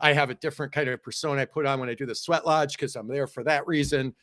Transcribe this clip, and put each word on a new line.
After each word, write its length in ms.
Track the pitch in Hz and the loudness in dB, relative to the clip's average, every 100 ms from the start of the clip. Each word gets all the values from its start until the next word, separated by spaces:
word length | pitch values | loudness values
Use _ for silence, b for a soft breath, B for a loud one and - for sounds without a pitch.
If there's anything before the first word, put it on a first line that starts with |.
I 120 | 151 | 4
have 180 | 147 139 | 6 2
a 40 | |
different 380 | 123 160 - 143 | 0 -4 -4 -4
kind 160 | 147 135 | -2 -2
of 120 | 127 | -2
persona 380 | - - 156 139 | -6 -6 -2 0
I 20 | |
put 220 | 131 156 139 | -2 -2 0
on 120 | 135 | 0
when 100 | 123 | -2
I 60 | |
do 120 | 117 131 | -6 -6
the 80 | |
Sweat 320 | 110 - 165 160 | -6 0 0 4
Lodge 300 | 156 143 - | 2 2 -2
'cause 180 | 131 123 | -6 -6
I'm 100 | 110 | -6
there 200 | 139 131 | -4 -4
for 180 | - | -4
that 220 | 113 147 - | 0 0 2
reason. 480 | 156 143 143 131 - | 0 2 0 -2 -8